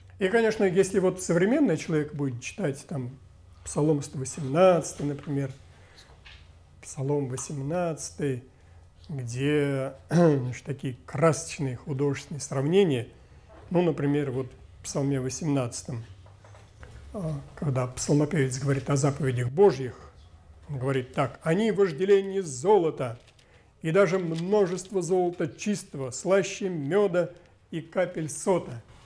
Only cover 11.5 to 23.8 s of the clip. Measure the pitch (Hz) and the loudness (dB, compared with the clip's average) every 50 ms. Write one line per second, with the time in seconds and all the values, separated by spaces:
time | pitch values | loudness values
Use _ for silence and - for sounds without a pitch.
11.5 | - - 143 131 123 - - 165 139 127 143 143 135 - - - 165 135 - - | -6 -6 -4 -4 -6 -8 -8 -6 -4 -2 0 -2 -2 -4 -8 -10 -10 -10 -8 -6
12.5 | 139 135 139 151 180 202 202 160 131 117 117 - - - - - - - - - | -4 -2 0 4 4 4 6 4 4 0 -2 -6 -12 -20 -20 -20 -20 -20 -20 -20
13.5 | - - - - 180 175 180 165 139 135 143 143 143 147 143 131 120 135 127 123 | -20 -20 -8 0 0 2 2 2 2 2 0 2 2 2 0 -2 -4 -4 -6 -6
14.5 | - - - - - - - - - 151 135 139 139 131 127 131 - - 175 151 | -10 -18 -20 -20 -20 -16 -14 -6 -4 -2 0 0 0 0 -2 -4 -4 -4 -2 0
15.5 | 143 135 127 117 - - - - 127 117 113 - - - - - - - - - | 0 0 0 -2 -6 -10 -10 -10 -10 -10 -10 -12 -18 -20 -20 -20 -20 -20 -20 -20
16.5 | - - - - - - - - - - - - - 214 170 160 147 139 139 - | -20 -20 -20 -20 -20 -20 -20 -20 -18 -20 -18 -14 -10 -8 -6 -6 -6 -8 -10 -14
17.5 | - - 196 143 123 131 123 123 - - - - 151 147 151 147 - 156 135 131 | -10 -4 -2 -2 0 0 -2 -4 -6 -6 0 2 4 4 4 2 2 0 0 0
18.5 | 127 131 139 139 139 139 - - 143 139 151 139 139 - 165 135 120 123 123 123 | -2 -2 -2 0 0 0 0 0 0 2 2 2 0 0 -2 -2 0 -2 -2 -2
19.5 | 135 185 208 190 135 131 131 113 - - - - - - - - - - - - | 4 6 6 6 6 4 -4 -8 -8 -12 -18 -20 -20 -20 -20 -20 -20 -20 -20 -20
20.5 | - - - - 143 123 127 139 135 131 123 - - 156 139 123 - - - 160 | -20 -20 -12 -10 -8 -4 -2 0 0 -2 -2 -2 -2 -2 -2 -2 -4 -4 -2 0
21.5 | 165 202 226 220 180 190 202 175 151 143 190 202 202 196 196 196 190 196 185 156 | 2 2 2 2 4 4 2 2 2 0 4 4 4 4 4 0 -4 -4 -4 -4
22.5 | 127 120 139 196 214 190 165 156 147 - 135 120 113 - - - _ _ _ _ | -8 -2 4 6 6 6 6 2 0 -2 -4 -6 -6 -10 -16 -20 _ _ _ _
23.5 | - - _ _ _ _ | -20 -20 _ _ _ _